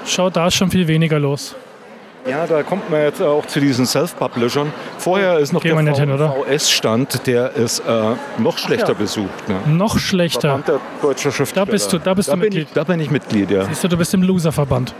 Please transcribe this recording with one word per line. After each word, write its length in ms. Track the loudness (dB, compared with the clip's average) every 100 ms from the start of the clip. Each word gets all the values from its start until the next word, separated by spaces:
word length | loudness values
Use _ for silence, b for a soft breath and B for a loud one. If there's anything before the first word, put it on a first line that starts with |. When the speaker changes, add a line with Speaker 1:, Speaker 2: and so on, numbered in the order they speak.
Speaker 1:
Schau, 240 | -4 0 0
da 200 | 2 0
ist 60 |
schon 160 | 2 0
viel 160 | 2 2
weniger 320 | 2 2 2
los. 360 | 0 -2 -8 -16 -20 -20 -20 -20 -20 -10 -6
Speaker 2:
Ja, 180 | -4 0
da 160 | 0
kommt 280 | 0 -4 0
man 100 | 2
jetzt 220 | 2 2
auch 240 | 2 2 0
zu 120 | 2
diesen 280 | 2 2 2
Self-Publishern. 840 | 2 -2 -2 -4 0 0 0 -4 -6 B -6
Vorher 400 | 0 2 2 2
ist 160 | 2
noch 80 | 0
Speaker 1:
Geh 60 | 2
Speaker 2:
der 80 | 2
Speaker 1:
mal 60 |
nicht 160 | 2 2
hin, 140 | 2
oder? 160 | 2 0
Speaker 2:
V 140 | 0
S 260 | 0 0 2
stand, 560 | 0 2 0 0 -2 0
der 300 | 2 0 0
ist, 220 | -2 -2
äh, 220 | -2 0 0 -2 -6 -2
noch 220 | -2 -2
schlechter 300 | -2 0 0
Speaker 1:
Ja. 60 |
Speaker 2:
besucht, 540 | 0 -2 -2 -6 -6 -6
ne? 60 | -2 0
Speaker 1:
Noch 320 | 2 2 0
schlechter. 600 | 0 0 0 0 0 0
Speaker 2:
Verdammter 160 | 0 -2 -4 -2
deutscher 320 | -2 0 -2
Schriftsteller. 320 | -2 -2 0
Speaker 1:
Da 80 | 0
bist 180 | 0 0
du, 80 | 0
da 140 | 0
bist 160 | 0 2
Speaker 2:
Da 60 |
Speaker 1:
du 60 | 2
Speaker 2:
bin 80 | 2
Speaker 1:
Mitglied. 180 | 0 -2
Speaker 2:
ich, 60 |
da 100 | -2
bin 160 | 0 0
ich 100 | 0
Mitglied, 400 | -2 0 0 2
ja. 140 | 2
Speaker 1:
Siehst 180 | 0 -2
du, 60 | 0
du 80 | 0
bist 160 | 2
im 100 | 2
Loserverband. 680 | 2 2 0 0 0 0 -2